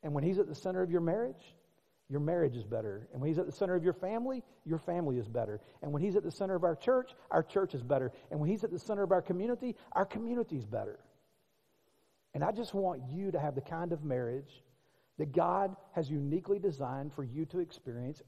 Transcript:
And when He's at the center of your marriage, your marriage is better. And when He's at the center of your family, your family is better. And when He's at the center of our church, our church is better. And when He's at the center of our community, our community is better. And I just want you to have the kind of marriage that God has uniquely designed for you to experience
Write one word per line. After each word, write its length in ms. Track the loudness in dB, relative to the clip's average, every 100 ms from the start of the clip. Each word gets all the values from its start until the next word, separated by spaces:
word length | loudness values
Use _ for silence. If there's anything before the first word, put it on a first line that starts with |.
And 100 | -2
when 100 | 0
He's 140 | 2 2
at 100 | 0
the 80 | 0
center 280 | -2 0
of 80 | 2
your 100 | 2
marriage, 540 | 2 2 -2 -6 -16 -20 _ _ _ _ _
your 120 | 0
marriage 360 | 2 4 2 2
is 100 | -4
better. 420 | -4 -2 -6 -8
And 80 | -4
when 100 | 0
He's 100 | 2
at 80 | 0
the 40 |
center 220 | 0 2
of 100 | 4
your 100 | 2
family, 500 | 2 -2 -2 -2 -4 -8 -16
your 140 | -4 -4
family 400 | 0 0 0 0
is 100 | -2
better. 320 | -2 -2 -4 -10 -12
And 100 | -4
when 120 | 0
He's 120 | 2 2
at 80 |
the 60 | 0
center 240 | -4 -2
of 100 | 2
our 120 | 2 2
church, 340 | 4 4 2 -10 2
our 100 | 2
church 320 | 4 2 2
is 80 | -2
better. 300 | 2 2 2 -6 -8
And 100 | -2
when 80 | 2
He's 160 | 2
at 60 | 0
the 80 | -4
center 240 | -2 0
of 100 | 4
our 120 | 4
community, 520 | 4 -2 0 -2 -2 -6 -4
our 120 | 0 0
community 500 | -2 -4 -2 -2 -4
is 100 | -4
better. 320 | -4 -6 -10 -18 _ _ _ _ _ _ _ _ _ _ _ _
And 100 | -2
I 80 | -2
just 220 | 0 -2
want 280 | 0 0 -2 -8
you 220 | -6 -2
to 80 | 0
have 160 | -2 -4
the 60 |
kind 320 | -6 -6 -4
of 100 | -4
marriage 580 | -2 -2 -2 -4 -8 -20 _ _ _ _ _ -6
that 140 | 0
God 420 | 4 4 4 2 -2 -8
has 160 | -4 -2
uniquely 500 | 0 0 0 2 2
designed 540 | 2 0 -2 -2 -6
for 100 | -6
you 220 | -6 -4 -4
to 140 | -2
experience 640 | -4 -6 -10 -6 -6 -8